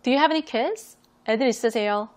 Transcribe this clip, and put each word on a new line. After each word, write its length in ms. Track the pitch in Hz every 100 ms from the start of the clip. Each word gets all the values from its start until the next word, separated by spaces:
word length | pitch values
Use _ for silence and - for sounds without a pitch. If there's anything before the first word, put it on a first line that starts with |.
"Do 100 | 247
you 60 | 269
have 160 | 311
any 80 | 320
kids?" 540 | 302 226 294 440 - - _ _ -
"애들 180 | 220 262
있으세요?" 640 | 214 233 220 208 208 220